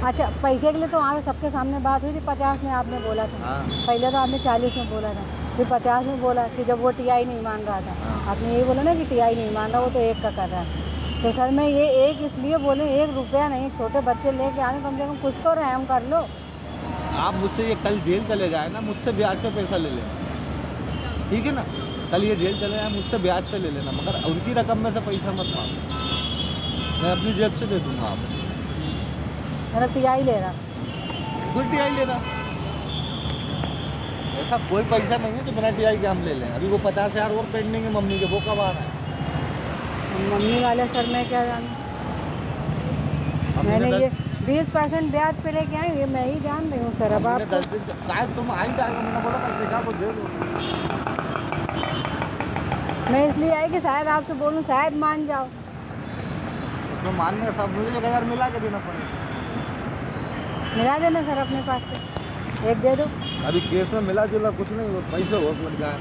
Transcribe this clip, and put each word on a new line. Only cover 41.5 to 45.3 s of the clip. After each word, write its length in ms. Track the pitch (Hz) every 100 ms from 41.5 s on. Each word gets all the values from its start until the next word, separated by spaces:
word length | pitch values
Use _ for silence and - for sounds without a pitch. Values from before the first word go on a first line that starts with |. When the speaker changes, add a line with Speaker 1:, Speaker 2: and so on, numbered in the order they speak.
| 240 240 240 - - - - - - - - - - - - - - - - - -
Speaker 2:
मम्मी 140 | 202
ने 80 | 220
Speaker 1:
मैंने 120 | 247
Speaker 2:
दस 80 | 247
Speaker 1:
ये 80 | 262 - - - -
बीस 200 | 285 320
परसेंट 320 | 320 294 320 311
ब्याज 240 | 285 311